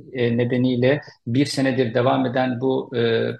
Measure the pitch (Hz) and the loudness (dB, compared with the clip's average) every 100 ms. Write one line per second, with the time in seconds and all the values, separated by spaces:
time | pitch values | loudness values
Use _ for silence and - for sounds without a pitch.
0 | - 127 120 117 120 123 127 123 127 151 | -10 -2 0 0 0 0 0 2 2 2
1 | - - - 120 135 - 135 123 120 120 | -2 -14 -4 0 0 0 0 0 0 2
2 | 127 135 127 127 127 120 131 131 127 120 | 2 2 0 -2 -2 -2 -2 -2 -4 -2
3 | 117 113 117 117 | 0 0 -2 -6